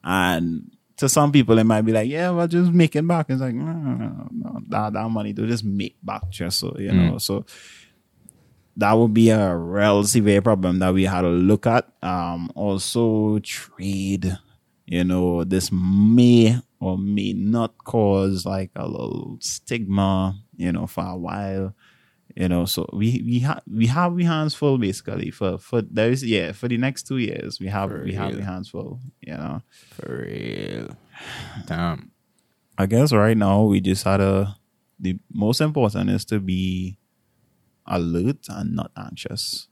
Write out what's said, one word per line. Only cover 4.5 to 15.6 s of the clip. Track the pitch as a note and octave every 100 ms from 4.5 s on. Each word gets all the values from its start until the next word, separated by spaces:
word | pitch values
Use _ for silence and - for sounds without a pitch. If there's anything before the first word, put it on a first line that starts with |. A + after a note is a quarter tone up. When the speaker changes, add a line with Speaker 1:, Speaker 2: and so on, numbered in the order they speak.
| - G#2+
Speaker 1:
that, | G#2+ G#2+
that | G#2 A2+
money | A2+ G#2
to | G#2 A2
just | A#2 G#2+
make | G2 G2 _
back | - G#2 F2+
just | - F2 -
so," | F#2 -
you | G2
Speaker 2:
Mm. | - -
Speaker 1:
know? | -
So | - G2+ G#3+ - - - _ _ _ _ _ _ _ _ _ -
that | G#2
would | A2 A#2
be | G#2+ A2+
a | A2 G2 F2
real | E2 G2 G#2 G2+
severe | G2+ A#2+ G#2 G2+
problem | G#2+ G2+ F#2 F2+
that | F#2
we | F#2 F#2
had | F#2
to | F2+
look | F2 F#2 G#2 B2+
at. | A#2 - _
Um, | F2+ F2+ F2 E2+ E2+ -
also | G2+ G2 - A#2+ A#2 A2 G#2+ G#2+
trade, | - - - - F#2+ G2 F#2+ G2 F#2 F#2 _ _ _ _ -
you | F2
know, | F2+ F2+ F2+ F2
this | F2 F#2+